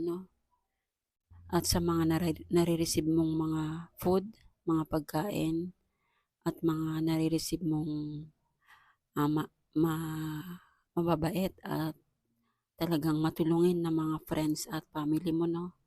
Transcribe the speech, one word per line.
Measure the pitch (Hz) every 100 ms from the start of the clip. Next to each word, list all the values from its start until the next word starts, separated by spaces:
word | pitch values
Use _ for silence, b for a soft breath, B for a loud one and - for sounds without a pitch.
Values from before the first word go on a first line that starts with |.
no? | 170 175 185 _ _ _ _ _ _ _ _ _ _ - -
At | 170 170
sa | 185
mga | 170 165 160
nare-, | 160 175 156 -
nare-receive | 175 170 165 165 - 156
mong | 165 160 156
mga | 156 156 156 165 170 -
food, | 185 190 202 - - _
mga | - 160 156
pagkain, | 160 147 156 156 165 160 165 180 - _ _ _ _ _ _ -
at | -
mga | 165 156 160 160 160
nare-receive | 160 160 160 - 165
mong, | 175 156 151 151 151 151 156 _ _ _ b b b b _ -
ah, | 147
ma-, | 151 151 _ _ 151
ma-, | 165 160 160 156 156 151 180 175 b b b -
mababait | 170 156 160 170 190 -
at | - 147 160 - _ _ _ _ _ _ _ -
talagang | 165 165 156 156
matulungin | 160 165 160 165 175 175 170
na |
mga | 160 156 156 -
friends | 156 156 151 -
at | 156 -
family | 156 151 156 175
mo, | 160 170
no? | 170 180 -